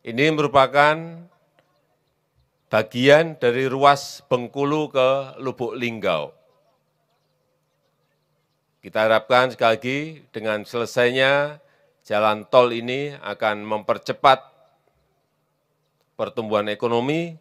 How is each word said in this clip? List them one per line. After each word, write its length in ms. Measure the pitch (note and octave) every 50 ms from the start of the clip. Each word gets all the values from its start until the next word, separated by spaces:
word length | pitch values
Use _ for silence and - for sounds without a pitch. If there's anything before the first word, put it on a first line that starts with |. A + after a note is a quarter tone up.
Ini 320 | _ - A#2 A#2+ C#3+ D#3 D#3+
merupakan 960 | D3+ D3+ C#3+ - C#3 C3+ B2+ B2 C#3+ C#3+ D3+ - E3 E3 E3+ E3 E3 E3+ - _ _ _ _ _ _ _ _ _ _ _ _ _ _ _ _ _ _ _ _ _ _ _ _ _ _ _
bagian 720 | _ - B2+ C3 - - A#2+ B2+ C#3 C#3+ D3+ E3 E3 D#3 C3+
dari 320 | - A#2+ A#2+ B2+ C3 C3
ruas 560 | B2+ C3+ C3+ C#3+ C#3+ C#3 - - - - _
Bengkulu 640 | _ C3 B2 B2 A2+ - C#3 C#3 C#3+ D3 D#3 D3+ C#3
ke 480 | - C3+ B2+ C3 C3+ C#3 C3+ C3 C3+ -
Lubuk 400 | C3+ C3 B2 - B2+ A#2 G#2+ B2+
Linggau. 560 | A#2+ A#2+ A2+ A2 G2 G2 F2 D#2 D2 C#2 - _ _ _ _ _ _ _ _ _ _ _ _ _ _ _ _ _ _ _ _ _ _ _ _ _ _ _ _ _ _ _ _ _ _ _ _ _ _ _ _ _ _ _ _ _ _ _ _ _ _
Kita 240 | G2 - A2+ A2
harapkan 480 | A2 A2 A2 - - C3 B2 B2+ B2+ A2+
sekali 160 | - B2 A2+
lagi 280 | A2+ A2 A#2 B2 C3 C#3+ D3+ D#3+ D#3+ D3 - _ _
dengan 320 | A2+ G#2+ A2 G#2+ G#2+ G#2
selesainya 960 | - - A#2+ A#2 G#2+ - C3 B2 B2 B2 C3 C3 C3+ C#3 C#3+ C#3+ D3 D3+ D3 _ _ _ _ _ _ _ _ _
jalan 400 | - G#2+ G#2 G#2+ G#2+ G#2+ G#2+ G#2 _
tol 240 | - C3 B2 A#2+ A#2+
ini 400 | A#2 A2+ B2 B2 C3+ C#3+ D3 C#3+ - -
akan 400 | F#2+ G#2 - - A2 G#2+ G#2 G#2
mempercepat 800 | G#2+ A2 G#2+ G2+ - A#2 G2+ - - C3+ - - C#3+ C3 - - _ _ _ _ _ _ _ _ _ _ _ _ _ _ _ _ _ _ _ _ _ _ _ _ _ _ _ _ _ _ _ _ _ _ _
pertumbuhan 480 | A2+ G2+ - - A2+ G#2+ G#2+ G#2 G#2
ekonomi 720 | G#2+ G#2 G#2 - A#2 A#2 A#2 A#2+ C3+ D3+ E3 E3+ E3+ E3 D#3+